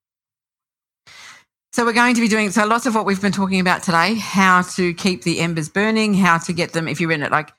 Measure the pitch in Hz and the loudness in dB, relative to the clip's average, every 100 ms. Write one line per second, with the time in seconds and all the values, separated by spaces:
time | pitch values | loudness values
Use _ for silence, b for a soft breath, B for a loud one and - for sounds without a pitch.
0 | _ _ _ _ _ _ _ _ _ _ | _ _ _ _ _ _ _ _ _ _
1 | B B B B B _ _ - 233 226 | B B B B B _ _ -2 0 2
2 | 240 240 226 220 208 220 208 233 247 220 | 2 2 2 0 0 0 0 0 0 -2
3 | 196 190 202 196 190 190 185 165 - 170 | 0 0 -2 -2 0 0 0 0 0 2
4 | 180 226 196 196 190 180 180 - 180 170 | 2 0 -2 2 4 4 2 -2 -2 -2
5 | 190 185 175 - 170 165 151 196 214 220 | -2 -2 -4 -2 -2 -4 -4 -2 0 0
6 | 214 190 185 165 - 170 156 165 160 151 | 0 2 4 2 0 -4 -4 -4 -4 -4
7 | 165 160 143 147 151 | -2 -2 -2 -4 -4